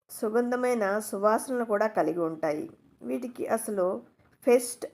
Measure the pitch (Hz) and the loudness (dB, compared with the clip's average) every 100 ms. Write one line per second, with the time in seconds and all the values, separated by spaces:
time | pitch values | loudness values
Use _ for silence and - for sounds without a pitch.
0 | _ - 220 226 240 247 247 240 196 208 | _ -6 -2 0 0 0 0 2 2 0
1 | 214 196 208 220 254 247 233 208 214 214 | -2 0 4 2 0 -4 0 2 2 2
2 | 156 175 165 160 156 151 160 - _ - | 0 0 -2 -2 -2 -2 -6 -12 _ -14
3 | 240 262 240 - - 220 220 202 180 220 | -8 -6 -6 -6 -2 -2 -2 -2 0 -2
4 | - _ _ _ - 247 254 - - | -8 _ _ _ 4 4 4 -10 -2